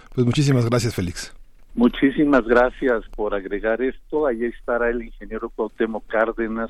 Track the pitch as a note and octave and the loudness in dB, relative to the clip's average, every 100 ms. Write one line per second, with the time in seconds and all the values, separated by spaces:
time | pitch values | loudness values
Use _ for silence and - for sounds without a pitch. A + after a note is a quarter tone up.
0 | - - A#2+ A#2+ C#3 C3 A#2 A#2+ A2 - | -6 0 2 4 4 4 4 2 2 -2
1 | F2 - - - - - - - A#2+ - | -4 -6 -12 -16 -20 -20 -10 2 2 4
2 | C#3 C#3 C#3+ C3+ A2 A#2+ B2+ - C3+ A2+ | 2 2 4 4 6 4 4 2 0 0
3 | - - G#2 G2+ F#2+ G2 A2 A2+ B2+ - | -2 -6 -4 -4 -4 -4 -2 0 -2 -4
4 | - D3+ D3 A2+ A#2+ - - A#2+ A#2 A#2+ | -6 -2 -2 -2 -4 -6 -4 -2 0 -2
5 | A#2 - G#2 A2 A2+ - A2 - A2+ A2 | -8 -14 -12 -10 -8 -6 -6 -2 -4 -4
6 | - A2 A2+ A2 A2+ A2+ A2+ | -4 0 0 -2 -6 -4 -8